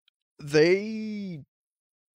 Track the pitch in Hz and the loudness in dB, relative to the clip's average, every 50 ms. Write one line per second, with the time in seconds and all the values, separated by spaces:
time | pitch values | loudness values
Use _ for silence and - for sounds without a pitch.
0 | _ _ _ _ _ _ _ - 151 143 143 156 151 175 185 196 208 220 220 220 | _ _ _ _ _ _ _ -16 -8 0 4 4 6 6 4 2 0 -4 -8 -8
1 | 220 214 214 208 202 190 170 147 131 _ _ _ _ _ _ _ _ _ _ _ | -8 -8 -8 -10 -10 -10 -12 -12 -16 _ _ _ _ _ _ _ _ _ _ _
2 | _ _ _ | _ _ _